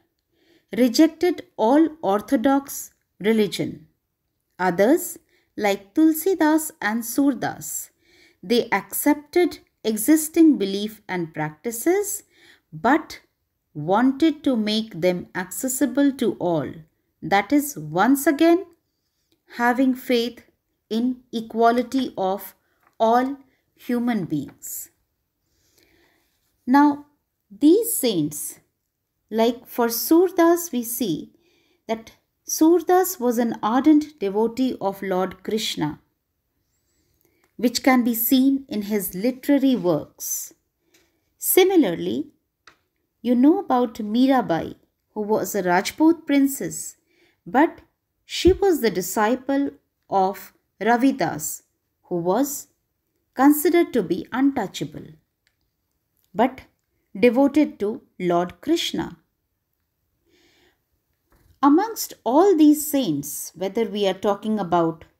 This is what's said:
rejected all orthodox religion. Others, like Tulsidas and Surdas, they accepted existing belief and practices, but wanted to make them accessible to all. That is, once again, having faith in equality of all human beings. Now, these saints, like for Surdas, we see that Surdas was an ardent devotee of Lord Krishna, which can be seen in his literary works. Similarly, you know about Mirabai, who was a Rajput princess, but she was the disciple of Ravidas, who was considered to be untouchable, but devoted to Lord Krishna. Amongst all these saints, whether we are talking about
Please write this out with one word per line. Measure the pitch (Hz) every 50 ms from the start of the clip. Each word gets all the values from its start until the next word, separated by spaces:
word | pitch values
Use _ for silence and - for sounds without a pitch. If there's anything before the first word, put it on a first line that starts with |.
| _ _ _ _ _ _ _ _ _ _ _ _ _ _ - 196
rejected | 254 254 226 302 320 320 320 - 349 359 302 - - _ _ -
all | 220 226 269 302 330 302 - -
orthodox | - 190 196 208 202 - 277 254 220 277 269 277 269 - - - - - _ _ _ _ _ -
religion. | 175 214 226 220 208 175 - - 160 - - - - _ _ _ _ _ _ _ _ _ _ _ _ _ _ -
Others, | 180 185 175 180 196 233 311 359 - - - - _ _ _ _ _ _ _ -
like | 208 202 196 202 - - _
Tulsidas | 311 320 320 311 311 - 392 381 339 320 302 311 320 311 - - _
and | - 208 220 233 226
Surdas, | - - - 277 285 254 - - - - - 147 - - - - - _ _ _ _ _ _ _ _ _ _ -
they | 185 240 240 - -
accepted | 196 196 190 - - - - 285 294 294 - _ - 349 359 - - - _ _ _ _ -
existing | 220 220 214 - - 311 311 - - - 339 320 311 262 196
belief | 196 196 196 202 208 214 - - _ -
and | 185 180 165 160 -
practices, | 156 151 151 156 - - 240 226 - - 330 359 403 415 392 - - - _ _ _ _ _ _ _ _ _
but | - 156 - 226 285 330 - - - - _ _ _ _ _ _ _ _ _ _ -
wanted | 156 147 165 190 220 247 262 262 269 320 320 294 302 -
to | 285 254
make | 220 208 208 214 220 220 220 - 165
them | 165 180 180 175 - - -
accessible | 180 185 180 - - - 262 254 - 294 247 240 285 285 285 262
to | - 240 - -
all. | - - 175 170 156 131 98 - 165 156 _ _ _ _ _ _ _
That | - 156 196 202 208 -
is, | 285 294 277 - -
once | 156 156 151 151 180 202 247 277 277 - 330
again, | 285 277 320 330 339 359 381 - _ _ _ _ _ _ _ _ _ _ _ _ _ _ _ _ - -
having | 240 240 247 240 277 262 254
faith | 254 - - 247 233 233 240 233 - - _ _ _ _ _ _ _ _ -
in | 214 226 247 254 254 - - _ -
equality | 233 226 - - 220 226 233 233 247 247 240 - 269 254 - - -
of | 190 185 196 202 - - - _ _ _ _ _ _ _ _ -
all | 220 220 233 247 254 262 277 - _ _ _ _ _ _ _
human | _ - - 247 240 240 247 233 208 170
beings. | - 160 147 127 - - _ - - - - - - _ _ _ _ _ _ _ _ _ _ _ _ _ _ _ _ _ _ _ _ _ _ _ _ _ _ _ _ _ _ _ _ _ _ _
Now, | 247 254 285 294 294 285 285 - _ _ _ _ _ _ _ _ _
these | 202 202 277 302 349 453 453 - -
saints, | - - 240 202 165 147 151 - - - - - - _ _ _ _ _ _ _ _ _ _ _ _ _ _
like | 214 220 226 240 240 247 - -
for | - - 233 233
Surdas, | 233 - - - 320 330 370 359 349 - 330 339 349 339 349 -
we | - 247 233
see | 226 - - 254 196 151 - 220 - _ _ _ _ _ _ _ _ _ _ _ -
that | 220 220 - - - _ _ _ _ _ _ -
Surdas | - - 311 320 349 349 330 - 359 370 370 359 - -
was | 240 247 233 233
an | 240 233 220 - -
ardent | 208 226 269 - 311 311 302 302 - - _
devotee | 196 196 190 208 226 233 226 - 262 254 - -
of | 196 196 196 -
Lord | 196 190 185 185 190 185 180 - -
Krishna, | - 202 220 220 - - 175 160 147 151 - _ _ _ _ _ _ _ _ _ _ _ _ _ _ _ _ _ _ _ _ _ _ _ _ _ _ _ _ _ _ _
which | - 202 247 233 - -
can | 269 254 247 226
be | 247 233
seen | - - - 277 254 262 277 277 269 - -
in | - 208 202
his | 196 214 208 185 - -
literary | 180 202 254 262 262 - - 285 277 262 269 254
works. | 208 170 175 160 147 - - _ - - - - - - - - _ _ _ _ _ _ _ _ _ _ _ _ _ _ _ _ _
Similarly, | - - - 370 370 370 392 339 262 185 165 170 170 185 220 262 320 - _ _ _ _ _ _ _ - _ _ _ _ _ _ _ _ _ _
you | - 233 247
know | 240 254 294 349 403
about | 381 - 262 247 247 240 240
Mirabai, | - 214 208 214 240 262 262 277 254 - 170 165 160 - - - - _ _ _ _ _ _ _
who | 214
was | 214 202 214 - 180 190 -
a | 202 180
Rajput | 180 175 185 214 - - - 311 320 330 330 - -
princess, | 285 277 269 269 - - 190 160 156 - - - - _ _ _ _ _ _ _ _ _ _
but | 170 180 254 320 - - - - _ _ _ _ _ _ _ _
she | - - - - 339 381
was | - 403 392 339 254
the | 226 220
disciple | 170 180 185 - - 233 208 214 254 254 - - 277 277 285 277 - _ _ _ _ _ _ -
of | - 196 190 190 196 - - - _ _ _ _ _ -
Ravidas, | 190 220 240 226 254 269 - - 175 143 - 151 - - - - - _ _ _ _ _ _ _ _
who | _ 180 175
was | 170 180 190 233 285 277 - - - _ _ _ _ _ _ _ _ _ _ _ _ _ _
considered | - 262 285 294 294 - 359 330 349 339 339 -
to | 247 185
be | 175 175 185 - -
untouchable, | - 247 269 285 269 254 202 175 - - 156 - - - - - 156 - _ _ _ _ _ _ _ _ _ _ _ _ _ _ _ _ _ _ _ _ _ _ -
but | 180 233 254 - - - _ _ _ _ _ _ _ _ _ - 196
devoted | 202 247 220 254 277 277 277 302 294 302 - -
to | 202 208 233 285 - _ _ -
Lord | 180 175 175 175 180 180 - _
Krishna. | - 277 330 339 - - - - - - 170 - _ _ _ _ _ _ _ _ _ _ _ _ _ _ _ _ _ _ _ _ _ _ _ _ _ _ _ _ _ _ _ _ _ _ _ _ _ _ _ _ _ _ _ _ _ _ _ _
Amongst | - 277 285 339 415 453 427 - - - - - -
all | 226 247 302 381 415 381
these | 302 311 294 302 294 - -
saints, | - 277 254 175 151 139 143 - - - - - -
whether | 165 185 196 190 233 226
we | 202 190 208 202 190
are | 185
talking | 190 - 208 202 202 - 214 214 208
about | 190 170 180 175 165 165 160 160 - - _ _